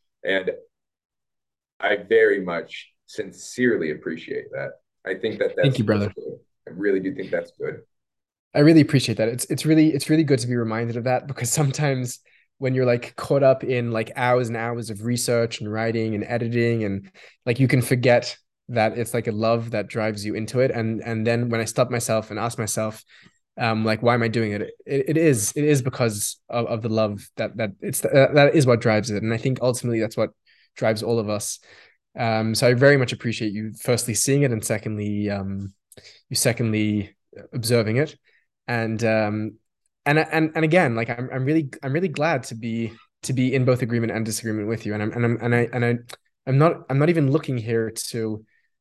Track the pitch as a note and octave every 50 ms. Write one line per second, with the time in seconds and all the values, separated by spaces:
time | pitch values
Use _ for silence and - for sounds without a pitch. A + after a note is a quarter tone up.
0 | _ _ _ _ - - F#2+ F#2+ F#2 F#2 - - - _ _ _ _ _ _ _
1 | _ _ _ _ _ _ _ _ _ _ _ _ _ _ _ _ - - G#2 G2
2 | F2+ F#2+ A2+ A2+ A2+ G#2 G2+ G2 F#2 F2+ E2+ E2 D#2+ - - - - - _ _
3 | _ _ - - G2+ F#2 - - - - - B2 B2+ B2 A2 F#2 E2 D2+ D2 -
4 | - E2+ E2 - - - - - - - - C#2 C#2 - - - _ _ _ _
5 | _ F#2+ F#2+ - - A2 G#2 - G2 - - - C3 C#3 B2+ - A2 G#2 G#2+ G2+
6 | G2+ F#2+ - - - - - - _ _ _ _ _ - E2 F2+ G2+ G2+ F#2+ F#2+
7 | F#2 F#2+ - - F#2+ - F2+ E2+ E2+ - _ - C#2+ D2+ - - - _ _ _
8 | _ _ _ _ _ _ _ _ _ _ - C#3+ D3 D#3 E3 D#3+ C#3 - - C3
9 | - - A2 G#2 A2 A2+ B2 B2+ - - - - - D3+ D#3 D#3+ D#3 D#3 D3+ C#3+
10 | - - D#3 D#3 D#3+ C3+ C#3+ A#2+ A#2 B2 B2 A#2+ A#2 A2+ A2 A2+ A#2 A#2 A#2 A#2+
11 | A2+ C3 B2+ B2+ - C#3+ C3+ - B2 A#2 - D#3+ D3+ C#3 C3 - D3+ C#3 C3+ B2+
12 | B2+ B2 - - _ _ _ _ _ _ _ _ C3+ B2+ B2+ C3 C3 B2 B2 A#2+
13 | - - - - - - D3 C#3 C#3 C3 C3 C3 - A2+ C3 B2 A#2+ A#2 A2+ A2
14 | A2+ - - C3+ B2 B2 B2 B2+ B2 A2+ A#2 A2+ A2+ A#2+ A#2+ A#2+ A2 G#2+ G#2+ G2
15 | G#2 A#2+ B2 A#2+ - - A#2+ A#2 A#2 A#2 - - G#2+ G#2+ G#2+ A2 A2+ A2+ A2+ A#2
16 | A2 A2 G#2+ G#2 G#2 - A#2+ A#2 B2 A#2 A#2+ A#2+ A#2+ A#2 A#2 A2+ G#2+ G2+ G2 G2
17 | - - _ - - - _ _ _ B2+ A#2+ C3 C3+ B2 D3 B2+ B2 - C3+ B2+
18 | B2 B2+ A#2+ A#2+ - - - - _ _ _ _ _ - A#2+ A2+ G#2+ A2 - A#2+
19 | A#2 - - A#2+ A2 A#2+ G#2+ G#2 A2 A2+ A#2 A#2 A2+ A#2 A#2 G#2+ G2+ - - A#2
20 | G#2+ A2 G#2+ G#2 G2+ G#2+ F#2+ G#2 A2 - - B2 C3 C3 - A#2 A2 A2+ A2+ A2
21 | - A#2 A2+ A2 A2 A#2 A#2 A#2+ A#2+ A#2+ A#2 A2+ A2+ G#2 - - B2 A#2+ B2 A2+
22 | - - A2+ A2 G#2+ - G#2+ A2 A2+ A#2 - - A2+ G#2 - A2+ A2 A2 G#2+ -
23 | - _ - - - - _ _ _ _ _ - B2 A2+ A2+ A2 A2 A2 A2 G#2+
24 | B2 A#2 A#2+ A#2+ A#2 A2+ A2 A#2+ A2+ G#2 G#2 G#2 A2 - - _ - - C#3 C#3
25 | C3+ - D3 D#3+ E3 D#3 C3+ A2 G2+ - - D3+ D3 D3+ D3 C3+ B2 C3 - -
26 | B2 A#2 G#2 G#2 - - - - _ - - A#2+ A#2 - A#2 A2 A2+ A2+ A2 A2
27 | A2 G#2 G#2 G2+ - - _ - A2+ - - A2 A2+ G2+ - - - F#3+ C3+ -
28 | - C#3 C#3+ C#3 C#3 - - D3 C#3+ C#3+ - E3 C3+ B2+ A#2+ A2 - A#2+ G#2+ G#2+
29 | G#2 - G#2 G2+ G#2+ A2 A2+ A2+ - C3+ C3 - A#2+ B2+ B2 - - A#2+ A#2 A2+
30 | A2 G#2+ - B2 A2 G#2+ - _ _ _ _ _ _ _ _ - B2+ A2 A2 G#2+
31 | A2 G#2 A#2 A#2 G#2 G#2 G#2+ G#2 - - - - _ - - - - _ _ _
32 | _ _ _ - A#2+ A2+ A2+ A2+ A2 A2 A2 - C3+ B2 B2+ A#2+ C#3 C#3 C#3+ C3+
33 | B2+ - A#2 - - A#2+ A2 - A#2+ G#2+ G2 G#2+ A2 A2 - - - - B2 A2+
34 | - - A2 - - C#3 C3+ C#3+ C#3+ C3 A#2 G#2+ - - A#2 G#2 - G#2+ G#2+ G#2
35 | G#2 G#2 G#2 G#2 G#2 G2+ G2+ G2 G2 G2 G2 G2 G2 G2+ - _ _ _ _ -
36 | - - - - _ _ C3+ - - B2 A#2 A#2 A#2+ A2 A2 G#2+ G#2+ G#2+ G#2 G#2
37 | G2 - - _ _ _ - - - - - B2+ A2 A2 B2 A#2+ G#2+ G#2+ A2 B2+
38 | D#3 D3 - _ _ _ _ _ _ _ _ _ _ - A#2+ A#2 A2+ A2 A2 G#2+
39 | A#2 A2 A2 A2 G#2+ G#2 G#2+ G#2+ G#2+ G#2+ G#2+ _ _ _ _ _ _ _ _ _
40 | _ C#3+ D3 D#3 - - D3+ D#3+ D#3+ D#3 D#3 E3 D#3+ D#3 D#3+ F#3 F3 C3 A2+ A2+
41 | A#2 A#2+ A#2+ A#2+ C3 B2 - C3 C3 C3+ D#3 E3 D#3 B2+ - - - C3 C3+ E3
42 | F#3 F3+ C3+ C#3+ D3 E3 D#3+ B2+ A#2 - A#2+ A2+ A#2 A#2 A2+ A#2 A2+ G#2+ - -
43 | _ _ _ _ - - C3 B2 B2+ B2+ B2 C3+ B2+ C3 B2+ B2 B2+ A2+ A#2+ A#2
44 | A#2 A2 F#2 A2 A2+ A2 G#2 - - A2+ G#2+ G#2+ G#2 G#2+ A#2 G#2+ - G#2 G#2 G#2
45 | G#2 G#2+ - A#2+ A#2+ A#2 A#2+ A#2 A2+ A#2+ A#2+ A#2+ A#2+ - - A#2+ A#2+ A#2+ A#2+ A#2+
46 | A#2+ - - - _ _ _ _ _ C3+ C3+ C#3 D3+ E3+ D#3+ - - - C3+ C3+
47 | D3 E3 E3+ D#3+ C#3+ C3 C3+ D#3 - - C3 A#2+ G#2+ A2+ A#2 A2+ A2+ A2 A2 -
48 | - - - A#2 A2 A2 G#2+ G#2+ - _ _ _ _ _ _ _